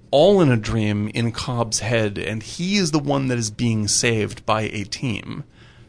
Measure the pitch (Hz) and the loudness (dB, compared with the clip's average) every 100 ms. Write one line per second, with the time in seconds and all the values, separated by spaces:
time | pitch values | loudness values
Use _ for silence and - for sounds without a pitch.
0 | - 135 170 202 156 120 107 113 107 104 | 0 4 6 6 6 4 0 -2 0 0
1 | 104 123 117 110 - 120 113 - 107 117 | -2 -2 -4 -4 -6 -4 -2 -2 -2 0
2 | 107 101 - 110 - - 175 202 175 151 | 0 -2 -6 -8 -8 -6 -2 0 2 0
3 | 143 139 135 120 110 107 120 110 104 - | 0 0 0 0 -2 -2 0 2 0 0
4 | 123 113 101 - - 110 107 107 98 - | 2 0 -2 -4 -2 -2 -2 -6 -8 -6
5 | 135 104 - - - - - - | -4 -6 -8 -12 -12 -20 -20 -20